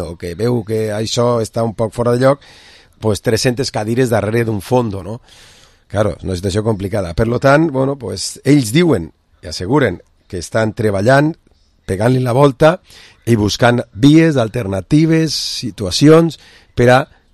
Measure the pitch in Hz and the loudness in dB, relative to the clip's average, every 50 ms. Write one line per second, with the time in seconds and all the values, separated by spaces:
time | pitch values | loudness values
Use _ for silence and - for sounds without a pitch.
0 | 87 78 87 - 92 87 85 85 110 123 123 120 95 104 110 110 110 107 104 107 | -4 -8 -10 -12 -12 -12 -6 -4 -4 -2 -2 -4 -4 -4 -4 -4 -4 -4 -4 -6
1 | 113 107 - 123 120 123 120 113 110 - - 117 113 117 95 - 113 104 - 120 | -6 -4 -2 0 0 0 0 -2 -4 -4 -4 -4 -4 -4 -2 -4 -6 -4 -4 -2
2 | 117 120 120 123 131 135 147 - - - - - - - - - _ _ _ _ | -2 0 0 2 2 2 2 0 -6 -16 -20 -20 -20 -20 -20 -20 _ _ _ _
3 | - 107 101 - - 127 110 107 - 131 120 135 127 - - 113 107 110 117 127 | -2 -2 -2 -2 -2 -2 -2 0 0 -2 -2 -2 -6 -6 -6 -6 -6 -2 -2 -2
4 | 131 113 117 104 101 104 110 120 117 110 107 98 - - 123 127 120 107 98 95 | 0 0 0 0 0 0 -2 -2 -2 -2 -4 -6 -4 -2 0 0 0 -2 -6 -8
5 | 87 95 113 - - _ - - - - - _ _ _ _ _ _ _ - 101 | -10 -12 -14 -14 -16 _ -20 -20 -20 -20 -20 _ _ _ _ _ _ _ -4 -2
6 | 110 98 - - - 85 92 87 92 98 85 107 104 117 110 92 101 92 90 104 | -2 -2 -4 -6 -8 -8 -6 -4 -6 -4 -4 -2 -2 -4 -4 -4 -6 -6 -6 -6
7 | 92 85 - - 113 113 123 135 - 135 143 151 165 160 131 131 131 135 143 143 | -6 -6 -4 -4 -2 -2 -2 0 0 2 2 2 0 0 -2 -2 -4 -4 -6 -8
8 | 117 98 101 95 - - - - _ 131 147 147 123 104 117 170 180 165 127 90 | -10 -10 -10 -8 -10 -10 -12 -4 _ 2 2 2 2 2 0 2 2 2 0 -2
9 | 80 - - _ _ _ _ _ - 87 78 - 92 95 139 151 131 101 87 - | -4 -8 -14 _ _ _ _ _ -16 -14 -10 -8 -4 -2 0 0 0 0 -2 -6
10 | _ _ _ _ _ _ - 87 82 - - 110 110 110 - - 107 107 98 95 | _ _ _ _ _ _ -12 -12 -10 -6 -4 -2 -2 -2 -4 -2 -2 -2 -2 0
11 | 101 123 135 139 147 156 160 - _ _ _ _ _ _ _ _ _ - 95 90 | 2 2 4 4 2 0 -4 -8 _ _ _ _ _ _ _ _ _ -6 -4 -2
12 | 107 123 131 127 127 123 117 135 143 143 135 - 156 160 180 - _ _ - - | 0 0 0 0 0 0 2 4 4 4 4 4 2 2 2 0 _ _ -20 -20
13 | - - _ _ _ 117 120 104 104 98 - - 123 120 120 123 - - - 98 | -20 -20 _ _ _ 0 2 2 2 -2 0 2 2 2 2 0 -4 -6 -2 4
14 | 127 143 151 165 160 160 143 127 113 107 - 123 107 98 98 95 - _ 151 151 | 6 6 8 6 6 4 2 0 -2 -2 -4 -6 -6 -4 -6 -6 -2 _ 2 2
15 | 165 156 160 160 160 147 - - - - - - 127 110 92 - 101 90 - - | 4 4 2 0 0 -2 -4 -6 -8 -8 -10 -10 -10 -10 -8 -8 -6 -6 0 4
16 | 143 151 156 165 170 165 - - - - - _ _ _ _ - 120 123 123 135 | 6 8 8 6 6 2 -2 -8 -18 -20 -20 _ _ _ _ 2 4 4 4 4
17 | 151 - _ _ _ _ | 2 -2 _ _ _ _